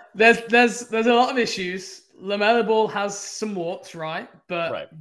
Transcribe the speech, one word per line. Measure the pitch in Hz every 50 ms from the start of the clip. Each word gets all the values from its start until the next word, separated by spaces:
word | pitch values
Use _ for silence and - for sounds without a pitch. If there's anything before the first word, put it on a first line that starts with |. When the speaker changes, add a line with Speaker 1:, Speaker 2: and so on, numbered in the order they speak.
| - - -
Speaker 1:
there's, | 190 220 233 233 226 - 180
there's, | 226 240 247 240 196 - 240 -
there's | 220 226 226
a | 247 240
lot | 233 247 262
of | 277 254
issues. | 226 - - 196 185 180 185 190 185 - - - _ _ _ -
LaMelo | 185 190 202 202 208 214 233 240 220 202
Ball | 220 220 220 208
has | - 202 202 208 202 -
some | - - - - 220 214 202
warts, | 180 165 165 190 185 - - -
right? | 165 160 160 160 185 247 - - 165 _ -
But | 180 170 170 156
Speaker 2:
Right. | 117 95 - - - 160